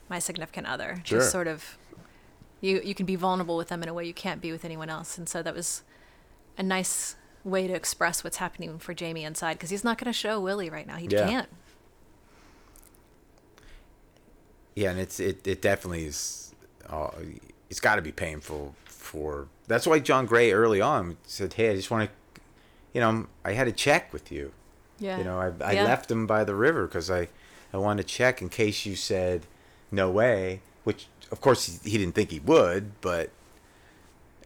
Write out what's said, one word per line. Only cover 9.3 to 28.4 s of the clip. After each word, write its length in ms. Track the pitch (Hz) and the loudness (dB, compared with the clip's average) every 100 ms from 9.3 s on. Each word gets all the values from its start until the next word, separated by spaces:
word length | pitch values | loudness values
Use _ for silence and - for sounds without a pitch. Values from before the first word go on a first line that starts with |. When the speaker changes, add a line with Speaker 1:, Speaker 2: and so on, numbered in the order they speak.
| 156 165 160 | -4 -4 -4
Speaker 1:
'cause 100 | 165 | -6
he's 140 | 196 | -4
not 160 | 233 226 | -2 -2
gonna 120 | 247 | -2
show 280 | 226 208 220 | -2 -2 -2
Willie 320 | 185 202 170 | 0 -2 -4
right 160 | 156 143 | -8 -10
now. 80 | 156 | -8
He 100 | 170 | 0
Speaker 2:
Yeah. 200 | 101 190 | 2 2
Speaker 1:
can't. 200 | 247 - - - - _ _ - - _ - - - - - - - _ _ _ - _ - - - - - - _ _ - _ _ _ - | 0 -4 -12 -20 -20 _ _ -20 -20 _ -20 -20 -20 -20 -20 -20 -20 _ _ _ -20 _ -20 -20 -20 -20 -20 -20 _ _ -20 _ _ _ -2
Speaker 2:
Yeah, 160 | 95 | -2
and 80 | 92 | 0
it's, 200 | 92 - | -4 -2
it, 260 | 95 95 98 | -2 -2 -4
it 140 | 92 | 0
definitely 440 | 101 98 90 85 78 | 2 2 -2 -6 -6
is, 480 | 71 - - - - - _ - | -6 -8 -8 -16 -20 -20 _ -10
uh, 200 | 76 73 82 82 - - - - | -6 -6 -8 -12 -14 -20 -20 -14
it's 100 | 95 | 0
gotta 220 | 117 107 | 2 2
be 100 | 80 | 0
painful 640 | - 85 78 - 78 71 71 - | -6 -6 -8 -10 -10 -10 -14 -20
for, 600 | - - 80 76 71 69 - - | -20 -14 -8 -6 -8 -12 -14 0
that's 200 | 117 170 | 2 6
why 120 | 160 | 4
John 260 | 131 131 120 | 6 2 6
Grey 260 | 117 120 | 6 8
early 300 | 98 117 98 | 8 6 6
on 360 | 120 139 87 82 - | 4 2 -2 -8 -12
said, 280 | - 95 | -6 -4
"Hey, 180 | - 113 | 2 2
I 40 | 98 | 2
just 140 | 95 | 0
wanna, 200 | 113 104 - _ - - - _ - - | 0 0 -4 _ -20 -20 -20 _ -20 -6
you 80 | 131 | 2
know, 260 | 113 113 - - | 2 2 -2 -8
I 100 | 92 | -4
had 140 | 107 127 | 0 0
a 40 | |
check 420 | - 143 160 - | 2 4 4 2
with 180 | 73 - | -12 -10
you." 200 | 73 69 - - - _ - | -10 -10 -12 -20 -20 _ -10
Speaker 1:
Yeah. 180 | 196 185 | -6 -4
Speaker 2:
You 60 | |
know, 160 | 92 92 | -2 -2
I, 120 | 92 87 | -2 -2
I 80 | 98 | 0
Speaker 1:
Yeah. 100 | 98 107 | 4 4
Speaker 2:
left 240 | 135 - | 2 0
him 140 | 113 107 | -2 2
by 160 | 107 | 2
the 120 | 104 101 | 2 4
river 320 | 131 165 85 | 4 4 0
'cause 220 | 92 82 | -2 -2
I, 180 | 90 85 - - - - | -2 -2 -8 -20 -20 -8
I 40 | 95 | -2
wanted 260 | 104 104 92 | 0 0 -2
to 60 | |
check 280 | - 123 123 | 2 2 2